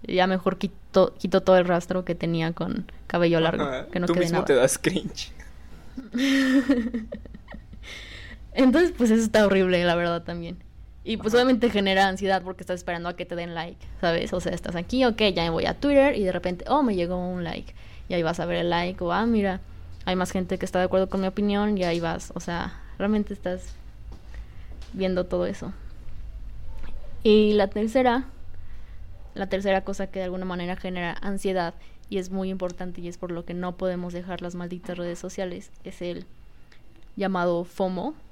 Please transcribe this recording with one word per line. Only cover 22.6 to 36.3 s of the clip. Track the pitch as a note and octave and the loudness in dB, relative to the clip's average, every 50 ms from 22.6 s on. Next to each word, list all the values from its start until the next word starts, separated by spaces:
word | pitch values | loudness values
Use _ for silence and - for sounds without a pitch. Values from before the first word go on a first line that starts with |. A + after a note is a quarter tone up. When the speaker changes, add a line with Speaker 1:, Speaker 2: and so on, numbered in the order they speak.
| F3+ F#3 - - - - - - | -4 -6 -8 -10 -14 -14 -6 -2
Speaker 1:
realmente | F#3+ G3+ G#3+ G#3+ G#3 - G3+ | 0 2 2 2 2 -2 -6
estás | - - F3+ F3+ F#3 - - - - - - - - - - - - - - - - - - - - - - - - - - - | -6 -4 -4 -4 -4 -6 -12 -12 -14 -14 -16 -16 -14 -14 -14 -14 -14 -14 -14 -12 -12 -12 -12 -12 -12 -12 -12 -12 -12 -12 -10 -4
viendo | F#3 F#3+ F#3 F#3 F3+ F3+ | -2 0 0 2 0 0
todo | - - F3+ F3 | 0 0 0 0
eso. | F#3 G3 - E3+ F3+ G3 - - - - - - - - - - - - - - - - - - - - - - - - - - - - - - | 0 -2 -6 -8 -10 -10 -10 -12 -12 -12 -10 -8 -8 -6 -6 -8 -8 -10 -10 -10 -10 -8 -8 -6 -6 -4 -4 -4 -4 -4 -4 -4 -6 -6 2 6
Y | G#3+ G#3+ G#3+ G#3+ G#3 G#3 | 6 8 8 8 6 6
la | G#3 G3+ G3+ | 4 4 2
tercera, | - G#3+ G#3+ A3+ A3 C4+ B3+ B3 A#3 C4 C4 - - - - - - - - - - - - - - - - - - - - - - | 2 -2 -2 2 2 4 4 4 4 2 0 -4 -10 -10 -10 -8 -8 -6 -6 -6 -6 -8 -8 -8 -10 -12 -10 -12 -12 -12 -12 -12 -6
la | - G3 F#3+ | -6 -4 -2
tercera | G3 F#3+ G3 G3+ F#3+ F#3+ F#3+ | -2 0 2 2 2 2 2
cosa | - F#3+ - G3 G3 | -2 -4 -4 -4 -4
que | - G3 | -4 -6
de | F#3 | -4
alguna | F3+ F3+ F#3 F#3 | -4 -4 -4 -4
manera | F#3 F3+ F3+ F3 F3 F#3 | -4 -4 -4 -4 -4 -4
genera | - - F#3 F3+ F3+ F3 E3+ - - | -4 -4 -6 -4 -2 -4 -4 -4 -2
ansiedad | - G3 G3+ G#3 - G3 F#3 F#3 E3+ E3+ - - - - - - - - | -2 -2 -2 0 0 0 0 2 0 -2 -4 -8 -14 -16 -16 -16 -12 -6
y | G3 F#3+ | -4 -4
es | F3+ F3+ | -4 -2
muy | F#3+ F#3+ F#3+ F#3 | -4 -4 -2 -2
importante | F#3+ F#3 F#3 F3+ F3 - F#3 F3+ F3+ - | -2 -4 -4 -4 -4 -6 -8 -8 -6 -8
y | F3 E3+ | -8 -10
es | E3+ - | -10 -8
por | - F3 | -8 -6
lo | F3 E3+ E3+ | -6 -6 -6
que | - F3 | -6 -6
no | F3+ F3+ F3+ F3 - | -4 -4 -6 -4 -2
podemos | F#3+ F#3 F3+ F3+ F3+ F3+ F3 | -2 -2 -2 -2 -6 -6 -8
dejar | F3 F3+ F#3 F3+ E3+ | -8 -8 -8 -8 -8
las | F3+ F3 F3 | -8 -8 -8
malditas | F3 F3 E3+ F3 F3+ - - F3+ F3 | -8 -8 -8 -10 -10 -8 -10 -8 -6
redes | F3 F3 E3+ - | -6 -6 -8 -8
sociales, | - F#3 - - G3 F3+ F3 F#3 G#3 - - - - | -10 -10 -6 -6 -6 -6 -6 -10 -12 -16 -18 -16 -14
es | F#3 F3+ - | -14 -10 -8
el | F3+ F3 F3 F3 F#3+ - | -8 -6 -6 -8 -10 -14